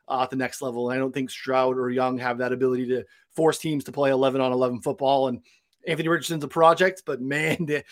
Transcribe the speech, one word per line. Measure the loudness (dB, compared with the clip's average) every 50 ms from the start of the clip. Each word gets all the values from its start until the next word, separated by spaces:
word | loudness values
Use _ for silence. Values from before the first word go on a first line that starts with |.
| _ -6
uh, | -2 -2 -2
at | -2
the | -2 -4
next | -4 -6 -6 -8
level. | -8 -6 -6 -4 -4 -4
And | -2 -2
I |
don't | -4 -4 -4
think | -4 -6 -6
Stroud | -8 -10 -6 0 0 2 2 2 2 0
or | -2 -2
Young | 0 0 0 0 0 -2
have | -2 -2 -2 -2
that | -2 -2 0
ability | 0 0 0 0 0 -2 -2
to | -4 -4 -4 -8 _ _ _ _
force | _ 2 2 2 2 2
teams | -2 -4 -4 -4 -4
to | -6
play | -2 0 2 2
eleven | 4 4 4 2 2 2
on | 0 0 2
eleven | 2 2 0 0 -2
football. | -4 -6 -4 -2 0 2 2 2 2 0
And | -2 -6 -10 _ _ _ _ _ _ _ -6 -4
Anthony | -4 -2 0 0
Richardson's | 0 -2 -2 -4 -6 -6 -6
a | -4
project, | 2 6 8 8 8 6 4 2 2 -2 -6
but | -8 -6 -4
man, | -4 -4 -2 0 0 0 0 0 0 -2 -2 -4 -4 -8